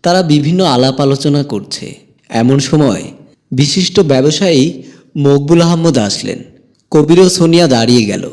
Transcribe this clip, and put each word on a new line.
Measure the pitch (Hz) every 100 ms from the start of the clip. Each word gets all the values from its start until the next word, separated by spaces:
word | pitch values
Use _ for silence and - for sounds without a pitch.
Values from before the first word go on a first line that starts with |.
তারা | 175 185
বিভিন্ন | 170 147 143 180
আলাপ | 180 123 131 131
আলোচনা | 139 139 151 143
করছে। | 135 107 101 - - - _ _ _
এমন | 117 120 135
সময় | 139 156 139 92 - - - _ _
বিশিষ্ট | 127 147 190 175 202
ব্যবসায়ী | 165 131 139 156 196 151 147 - - - _ -
মকবুল | 143 143 143 170
আহমদ | 170 170 165 131
আসলেন। | 104 - 101 - - _ _ _ _
কবির | 156 147 170
ও | 185
সোনিয়া | 180 165 165 165
দাঁড়িয়ে | 123 113 123 104
গেল। | 92 -